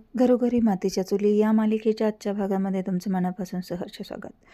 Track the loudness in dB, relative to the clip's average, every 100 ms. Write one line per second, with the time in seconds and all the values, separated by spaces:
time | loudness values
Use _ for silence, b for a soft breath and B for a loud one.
0 | -2 2 4 4 2 2 2 2 0 -2
1 | 0 0 2 4 4 2 2 0 0 0
2 | 0 -2 -4 -4 -2 -2 -2 -2 -2 -4
3 | -2 -2 -2 -4 -8 -8 -8 -8 -10 -12
4 | -14 -14 -14 -20 _